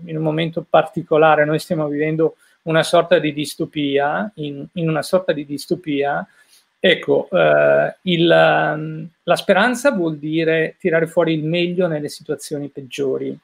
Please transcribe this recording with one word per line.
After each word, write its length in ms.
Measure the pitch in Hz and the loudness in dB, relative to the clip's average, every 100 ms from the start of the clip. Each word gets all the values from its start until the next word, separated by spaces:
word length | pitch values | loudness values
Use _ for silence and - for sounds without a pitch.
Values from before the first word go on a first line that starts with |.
in 120 | 170 156 | -10 -4
un 60 | |
momento 420 | 160 156 165 170 165 | -2 -2 -2 -6 0
particolare. 760 | 165 151 170 160 156 156 151 | 2 2 -4 0 4 6 4
Noi 140 | 147 151 | 2 0
stiamo 300 | - 165 151 | -2 -4 -4
vivendo 480 | 147 156 160 156 - _ _ | -2 -2 0 0 -2 _ _
una 200 | 165 160 | -2 0
sorta 360 | 151 175 165 175 | 4 2 2 0
di 140 | 151 | -2
distopia, 1000 | 143 143 - 156 151 143 139 143 170 208 - | -4 -8 -8 -8 -4 -2 0 0 -2 -6 -8
in, 280 | 147 139 151 | -10 -10 -10
in 140 | 180 165 | -4 -2
una 140 | 156 | -2
sorta 300 | - 185 185 | -2 -2 0
di 120 | 156 | -4
distopia. 800 | 147 143 - 175 160 139 139 160 196 _ _ _ _ _ | -6 -10 -6 -6 -2 -2 -2 -4 -8 _ _ _ _ _
Ecco, 480 | - - - 143 - | 0 0 2 0 0
eh, 640 | 180 156 147 147 71 151 - | 2 4 4 4 4 2 -4
il, 280 | 185 165 170 | -2 0 4
ehm, 800 | 160 160 156 156 156 156 156 165 - | 6 6 4 0 -2 -8 -10 -14 -10
la 120 | - 170 | -2 0
speranza 540 | - 185 233 247 285 | 2 2 2 0 0
vuol 260 | 220 165 151 | 0 -2 -4
dire 600 | 151 160 160 160 160 - | -4 0 2 0 -2 -4
tirare 300 | 175 165 165 | -2 0 0
fuori 260 | 175 165 | 0 0
il 100 | 160 | 0
meglio 440 | 156 175 175 180 180 | -2 -2 -2 -2 -2
nelle 200 | 151 147 | -2 -8
situazioni 600 | - 151 143 - 147 143 | -10 -8 -10 -8 -8 -8
peggiori. 680 | - 131 - 135 131 135 135 | -12 -12 -6 -4 -4 -6 -10